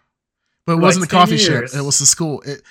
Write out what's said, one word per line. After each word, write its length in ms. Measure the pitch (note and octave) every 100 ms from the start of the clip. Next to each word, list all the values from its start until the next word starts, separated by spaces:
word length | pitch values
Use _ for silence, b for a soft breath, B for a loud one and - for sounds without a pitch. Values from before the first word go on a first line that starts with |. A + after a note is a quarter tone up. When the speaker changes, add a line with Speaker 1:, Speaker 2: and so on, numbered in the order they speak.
| _ _ _ _ _ _ -
Speaker 1:
But 60 |
it 40 | E3
Speaker 2:
for, 40 |
Speaker 1:
wasn't 220 | F3 F#3
Speaker 2:
like, 80 | F3+
Speaker 1:
the 60 | F#3
Speaker 2:
ten 40 | F3
Speaker 1:
coffee 100 | -
shop. 140 | F3+
Speaker 2:
years. 240 | C3 B2
Speaker 1:
It 80 | C#3
was 160 | C#3+ C3+
the 80 | C#3+
school. 340 | - E3 C3+
It, 220 | - C#3 b